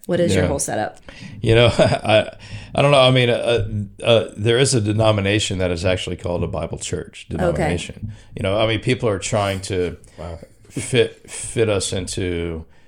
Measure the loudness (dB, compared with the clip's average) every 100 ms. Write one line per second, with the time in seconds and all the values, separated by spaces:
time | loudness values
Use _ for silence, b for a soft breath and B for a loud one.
0 | -4 0 2 2 2 0 -4 -4 -4 -8
1 | -20 B B B 4 6 6 4 2 2
2 | 2 2 2 -6 B B B 0 4 6
3 | 6 6 4 2 2 0 0 -4 -6 -4
4 | 2 4 2 -2 2 4 4 2 0 2
5 | 4 4 2 0 0 -2 -2 0 0 -2
6 | -4 -8 -4 -4 -4 -4 -6 -8 -8 -8
7 | -8 -14 -8 -2 0 0 -2 -2 -6 -12
8 | -12 B B -6 -2 0 0 0 -2 0
9 | 0 -2 -2 -2 0 -2 -4 -2 -2 -6
10 | -16 -14 -12 -12 -16 _ -14 -10 -2 2
11 | 2 -2 -18 -14 -6 -2 0 0 -2 -6
12 | -6 -4 -4 -4 -4 -8 -12 B